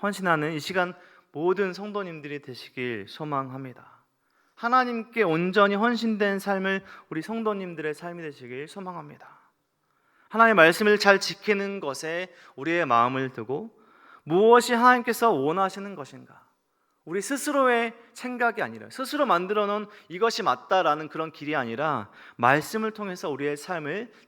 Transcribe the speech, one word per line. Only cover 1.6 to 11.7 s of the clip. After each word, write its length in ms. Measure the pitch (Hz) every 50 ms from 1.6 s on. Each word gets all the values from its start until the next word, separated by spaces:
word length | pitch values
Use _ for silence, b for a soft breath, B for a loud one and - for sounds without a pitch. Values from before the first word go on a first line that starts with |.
| 202 185 175
성도님들이 680 | 180 202 214 202 208 196 175 165 156 143 147 147 143 139
되시길 640 | - 123 - - - - 131 123 123 117 104 98 101
소망합니다. 960 | - - 156 151 143 135 135 127 127 135 135 127 120 - - - - _ _ _ _ _ _ _ _ _ _ _ _
하나님께 680 | - - 240 247 254 254 247 240 226 214 - - 233 214
온전히 520 | 175 156 165 175 185 190 214 202 202 202
헌신된 640 | 202 220 233 240 220 233 226 220 196 208 202 196 196
삶을 440 | 196 202 196 190 190 190 190 190 190 B B B B _
우리 120 | 156 160
성도님들의 760 | 160 - 226 226 226 214 208 196 190 180 170 156 151 151 151
삶이 260 | - 170 175 175 175
되시길 460 | 165 151 139 127 127 120 123 131 147 160
소망합니다. 720 | - 202 190 185 175 170 151 147 139 131 - - - _ _ _ _ _ _ _ _ _ _ _ _ _ _ _ _ _ _ _
하나님의 240 | - 220 226 226 220
말씀을 460 | 185 160 165 170 - 220 208 208 208
잘 200 | 208 202 196 190
지키는 600 | - - 170 - - 208 208 196 202 196